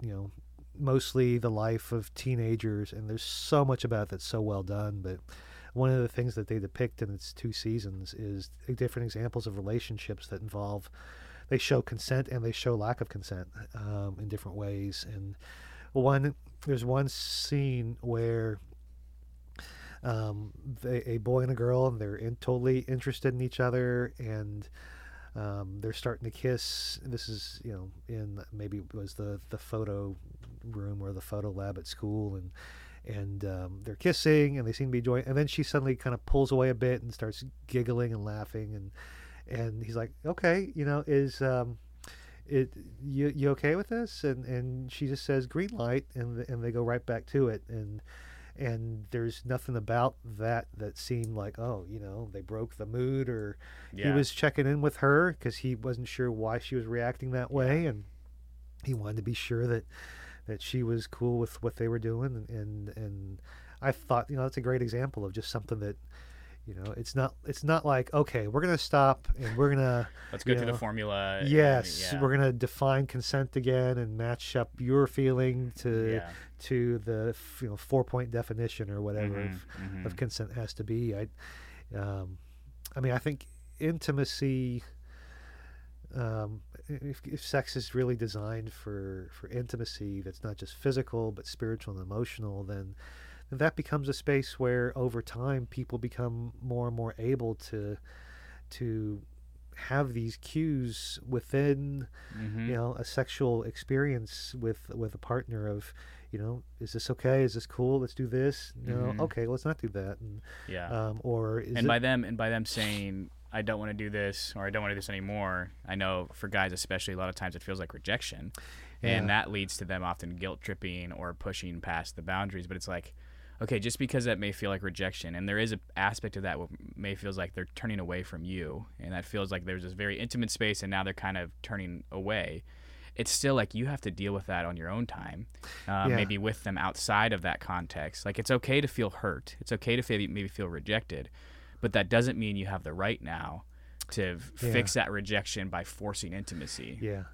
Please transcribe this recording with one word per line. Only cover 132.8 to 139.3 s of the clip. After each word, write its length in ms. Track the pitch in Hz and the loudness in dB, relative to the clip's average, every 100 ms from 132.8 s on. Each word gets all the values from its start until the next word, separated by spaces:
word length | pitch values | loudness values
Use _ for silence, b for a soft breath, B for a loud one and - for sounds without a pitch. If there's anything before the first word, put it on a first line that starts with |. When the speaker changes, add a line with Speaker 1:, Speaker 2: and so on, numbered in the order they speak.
| B B B - | B B B -4
Speaker 2:
It's 160 | 113 | 0
still 240 | - 139 135 | 2 4 4
like 180 | 104 | 4
you 120 | 107 131 | 0 0
have 140 | 139 | 0
to 100 | 104 | -4
deal 200 | 90 98 | -2 0
with 140 | 98 90 | 0 0
that 180 | 90 | 0
on 120 | 85 87 | 0 -2
your 120 | 82 | -2
own 200 | 104 120 | -2 -2
time, 380 | - - 82 113 - B B - | -4 -10 -10 -12 -14 B B 0
uh, 180 | 98 98 | 2 4
Speaker 1:
Yeah. 60 | |
Speaker 2:
maybe 240 | 98 101 101 | 4 2 2
with 240 | 107 107 | 0 -2
them 160 | 104 95 | -4 0
outside 540 | 95 - - 104 113 | -2 0 4 6 6
of 100 | 101 | 4
that 160 | 87 - | 0 0
context. 640 | - 90 82 - 76 - | -2 -4 -4 -6 -6 -4
Like, 140 | 101 101 | -4 -2
it's 100 | 110 | 2
okay 280 | 123 - 135 | 2 4 2
to 60 | 143 | 2
feel 240 | - 104 | 0 -2
hurt. 460 | - 104 | 0 -2